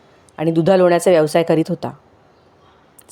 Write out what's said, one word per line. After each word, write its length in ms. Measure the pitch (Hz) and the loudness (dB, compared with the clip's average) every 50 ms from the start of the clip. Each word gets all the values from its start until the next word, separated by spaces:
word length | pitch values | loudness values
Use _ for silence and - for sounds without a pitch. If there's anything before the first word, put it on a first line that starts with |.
| _ _ _ _ _ _ - - | _ _ _ _ _ _ -10 -6
आणि 120 | 156 165 | -4 -2
दुधा 260 | 165 165 160 170 190 | 0 0 2 2 2
लोण्याचा 340 | 185 180 175 175 170 - 190 | 4 4 2 2 2 2 2
व्यवसाय 320 | 180 160 156 147 - 170 | 2 2 2 0 0 -2
करीत 220 | 165 165 165 156 160 - | 0 0 0 -2 -2 -4
होता. 220 | 170 - - 123 135 - _ _ _ _ _ _ _ _ _ _ _ _ _ _ _ _ _ _ _ _ _ - | -6 -10 -10 -14 -14 -16 _ _ _ _ _ _ _ _ _ _ _ _ _ _ _ _ _ _ _ _ _ -8